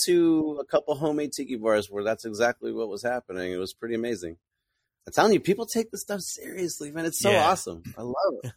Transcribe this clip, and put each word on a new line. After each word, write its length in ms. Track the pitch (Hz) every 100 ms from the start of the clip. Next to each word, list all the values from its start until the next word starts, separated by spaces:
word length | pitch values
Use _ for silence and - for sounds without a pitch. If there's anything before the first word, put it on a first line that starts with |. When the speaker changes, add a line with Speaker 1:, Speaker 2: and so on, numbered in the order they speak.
Speaker 1:
to 540 | - 175 170 160 156 147
a 60 | 135
couple 280 | 151 151 143
homemade 360 | 156 151 147
tiki 240 | - 135 123
bars 320 | 110 107 98
where 140 | 101
that's 220 | 104 110 117
exactly 460 | 104 117 - 117
what 180 | 110 110
was 120 | 101
happening. 500 | 117 123 - 92 90
It 40 | 90
was 160 | 95
pretty 220 | - 117
amazing. 420 | 117 120 107 87 82 _ _ _ _ _ _ -
I'm 80 |
telling 180 | - 202
you, 80 | 185
people 240 | - 202
take 260 | 226 226 226
this 120 | 202
stuff 180 | - 202
seriously, 680 | - - - 190 175 - 147
man. 160 | 156 160
It's 140 | -
so 100 | 196
Speaker 2:
Yeah. 180 | 202 156
Speaker 1:
awesome. 340 | 185 - 82 95 104
I 60 |
love 320 | 120 135 190 117
it. 80 | 123